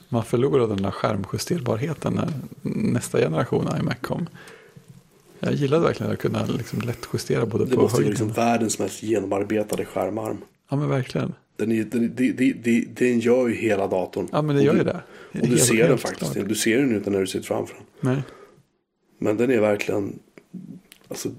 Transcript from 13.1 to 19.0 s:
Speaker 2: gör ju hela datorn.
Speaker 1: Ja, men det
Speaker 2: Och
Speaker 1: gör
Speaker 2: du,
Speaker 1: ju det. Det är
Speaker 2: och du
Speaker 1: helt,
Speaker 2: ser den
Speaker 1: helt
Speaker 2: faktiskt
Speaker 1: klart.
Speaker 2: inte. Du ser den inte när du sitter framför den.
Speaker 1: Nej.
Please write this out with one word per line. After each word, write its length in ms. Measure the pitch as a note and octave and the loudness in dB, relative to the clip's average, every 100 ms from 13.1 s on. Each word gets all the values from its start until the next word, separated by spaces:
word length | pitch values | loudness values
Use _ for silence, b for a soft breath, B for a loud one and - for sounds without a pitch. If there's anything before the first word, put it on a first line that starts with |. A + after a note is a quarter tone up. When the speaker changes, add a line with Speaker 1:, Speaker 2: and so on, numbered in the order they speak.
| A#2+ | 4
Speaker 2:
gör 280 | A#2 B2+ B2 | 4 4 4
ju 80 | F#2+ | 2
hela 320 | G#2+ G2 G2 | 0 2 2
datorn. 400 | F#2+ F2 - F2 | 0 0 -4 -2
Speaker 1:
Ja, 100 | - | -2
men 140 | D3+ C#3+ | 2 4
det 40 | |
Speaker 2:
Och 40 | C#3 | 6
Speaker 1:
gör 80 | |
Speaker 2:
du, 60 | E3+ | 4
Speaker 1:
ju 40 | - | 2
det. 160 | E3+ - B B | -2 -8 B B
Det 60 | - | -2
är 20 | |
Speaker 2:
och 60 | C3+ | 2
du 60 | A#2 | 4
Speaker 1:
helt, 100 | A#2+ | 4
Speaker 2:
ser 120 | A2 | 4
den 100 | B2 | 4
Speaker 1:
helt 140 | A#2+ | 4
Speaker 2:
faktiskt 180 | - - | -2 -6
Speaker 1:
klart. 140 | D#3 G#2+ | -6 -4
Speaker 2:
inte. 140 | G2 | -4
Du 60 | G#2+ | -2
ser 220 | A2+ A#2 | 2 2
den 140 | C#3 G#2 | 2 0
inte 140 | G2+ | 0
när 100 | G2 | 0
du 80 | F#2+ | 0
sitter 180 | - - | -4 -4
framför 300 | A2 - - | -4 -4 -10
den. 380 | - - C3 | -20 -4 -2
Speaker 1:
Nej. 80 | C#3 C3 B B B _ _ _ _ | -2 -4 B B B _ _ _ _